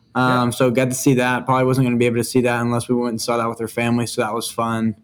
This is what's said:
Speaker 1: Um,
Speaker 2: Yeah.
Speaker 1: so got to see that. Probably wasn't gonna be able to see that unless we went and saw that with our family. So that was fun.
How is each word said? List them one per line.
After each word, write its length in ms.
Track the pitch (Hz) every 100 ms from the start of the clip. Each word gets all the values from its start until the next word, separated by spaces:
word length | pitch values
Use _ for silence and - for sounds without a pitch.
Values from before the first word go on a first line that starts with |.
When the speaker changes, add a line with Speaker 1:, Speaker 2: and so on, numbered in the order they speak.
| _ 123
Speaker 1:
Um, 320 | 127 127 120
Speaker 2:
Yeah. 20 |
Speaker 1:
so 200 | - 131
got 160 | 120 127
to 40 | 123
see 180 | -
that. 320 | 123 123 123 -
Probably 180 | 131
wasn't 220 | 127 131 127
gonna 100 | 120
be 100 | 120
able 100 | 117
to 80 |
see 160 | 117 127
that 200 | 120 120
unless 280 | 120 120 117
we 80 | 123
went 140 | 120
and 100 | 110
saw 140 | - 120
that 120 | 117
with 120 | 113
our 80 | 113
family. 400 | - 120 120 117
So 120 | -
that 120 | 110
was 160 | 113 -
fun. 460 | - 113 113 113 107